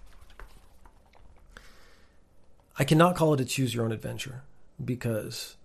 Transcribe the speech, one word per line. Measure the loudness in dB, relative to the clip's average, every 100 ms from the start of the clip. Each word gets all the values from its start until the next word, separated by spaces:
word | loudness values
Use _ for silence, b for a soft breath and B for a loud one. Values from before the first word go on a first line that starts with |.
| -16 -18 -18 -18 -18 -18 -20 -20 -20 -20 -20 -20 -20 -20 -20 b b b b b b b -20 -20 -20 -20 _ -2
I | 4
cannot | 6 6 6
call | 4
it | 4
a | 2
choose | 0 0 0
your |
own | -2
adventure | -2 -6 -8 -10 -12 -16 -20 -18 -8
because | -6 -2 -2 -2 -4 -10 -12 -16